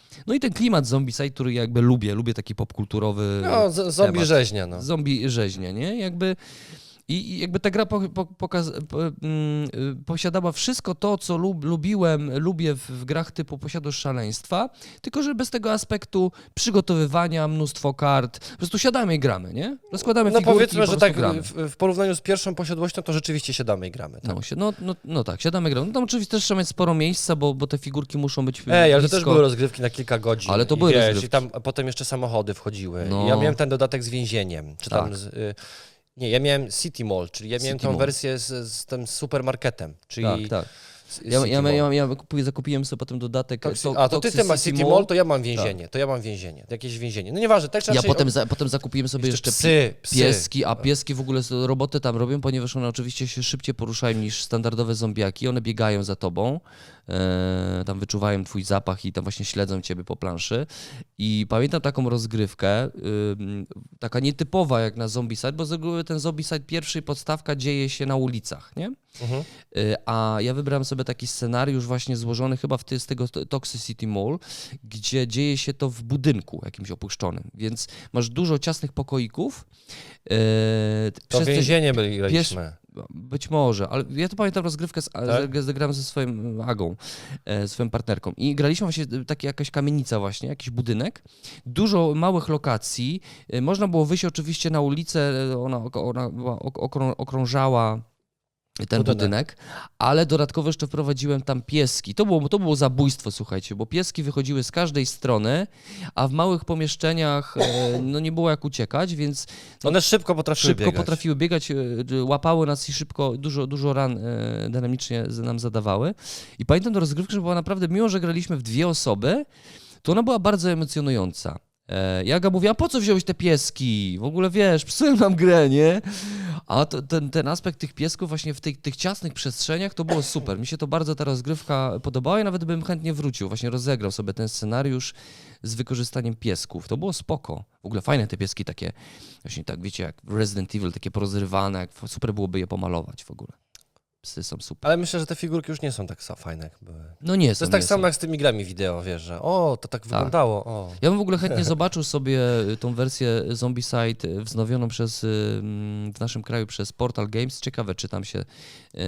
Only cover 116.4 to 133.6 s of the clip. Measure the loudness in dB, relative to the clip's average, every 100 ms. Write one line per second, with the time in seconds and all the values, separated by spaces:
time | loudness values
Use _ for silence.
116.4 | -14 -6 2 2 4 0 0 -2 -2 -2
117.4 | 0 -2 0 -2 0 2 2 2 0 -2
118.4 | -2 -4 -2 0 2 2 0 2 2 0
119.4 | -2 _ -20 -20 -20 -6 0 2 4 2
120.4 | 4 2 2 0 0 -2 0 2 0 -4
121.4 | -8 -10 _ _ -6 -2 0 0 2 2
122.4 | 4 4 4 4 2 2 4 2 2 0
123.4 | 4 4 2 -2 0 2 0 -2 -2 0
124.4 | 2 4 6 4 2 2 6 8 6 8
125.4 | 8 10 8 8 6 6 0 -8 -8 -6
126.4 | -6 -6 0 2 2 -2 -2 -2 0 0
127.4 | 0 -2 -4 -6 -8 -4 -4 -4 -6 -4
128.4 | -6 -6 -6 -6 -6 -4 -4 -4 -8 -6
129.4 | -6 -4 -2 -2 -4 -4 -2 0 0 -4
130.4 | -4 -4 -4 -6 -2 -2 -2 -2 -2 -2
131.4 | -2 -6 -2 -2 0 -2 -4 -2 0 2
132.4 | 0 -2 -2 -4 -2 -4 -4 -2 -2 -2
133.4 | -4 -4